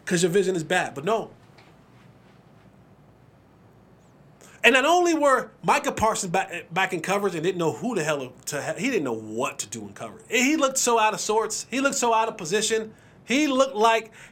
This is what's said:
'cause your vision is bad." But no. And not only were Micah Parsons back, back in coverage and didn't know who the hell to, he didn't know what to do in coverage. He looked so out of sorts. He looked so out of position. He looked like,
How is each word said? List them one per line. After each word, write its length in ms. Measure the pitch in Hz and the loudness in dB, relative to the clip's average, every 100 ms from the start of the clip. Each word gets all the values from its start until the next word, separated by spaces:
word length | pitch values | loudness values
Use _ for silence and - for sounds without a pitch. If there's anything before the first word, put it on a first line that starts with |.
'cause 180 | - 175 | -2 0
your 100 | 180 | 2
vision 240 | 196 185 185 | 2 0 -2
is 80 | |
bad." 300 | 151 180 131 | 0 -2 -2
But 100 | 127 | -4
no. 260 | 170 220 160 - - - - - - - - - - - - - - - - - - - - - _ _ - - - - _ - - - - - | -2 -2 -4 -14 -20 -20 -20 -20 -20 -20 -20 -20 -20 -20 -20 -20 -20 -20 -20 -20 -20 -20 -20 -20 _ _ -20 -20 -20 -20 _ -20 -20 -20 -20 2
And 80 | 226 | 4
not 120 | 262 | 6
only 300 | 285 359 349 | 6 4 4
were 380 | 311 285 247 - - | 4 4 2 0 -4
Micah 300 | 175 285 285 | 0 0 0
Parsons 400 | - 220 196 190 | -2 0 -2 -2
back, 420 | 190 170 170 - | -2 -2 -8 -6
back 180 | 170 185 | -2 -2
in 80 | 175 | -2
coverage 340 | 175 196 202 170 | -2 -2 -2 -2
and 80 | |
didn't 140 | 170 180 | -2 0
know 120 | 160 | -2
who 240 | - 214 | -2 -4
the 80 | 202 | -2
hell 300 | 151 147 123 - - | -2 -4 -6 -14 -8
to, 280 | 147 131 160 | -6 -6 -4
he 140 | 247 | -2
didn't 140 | 220 | -2
know 80 | 135 | -2
what 480 | 110 107 110 139 - | -4 -6 -4 -4 -4
to 80 | - | -10
do 140 | 117 | -12
in 100 | 101 | -14
coverage. 320 | - 113 - - | -14 -16 -16 -4
He 280 | 254 254 311 | 0 2 2
looked 220 | 269 269 | 0 0
so 200 | 247 233 | 2 2
out 160 | 214 | 2
of 60 | 185 | 0
sorts. 480 | - 220 214 - - | -2 0 -2 -6 -6
He 100 | 254 | -2
looked 140 | 269 | -2
so 180 | - 233 | 0 2
out 140 | 226 226 | 2 0
of 100 | - | -4
position. 560 | 156 208 214 220 220 - - - | -4 -2 0 -2 -4 -14 -20 -12
He 220 | - 262 302 | -2 0 2
looked 300 | 262 269 208 | 2 2 2
like, 340 | 226 226 226 - - | 2 2 -2 -14 -14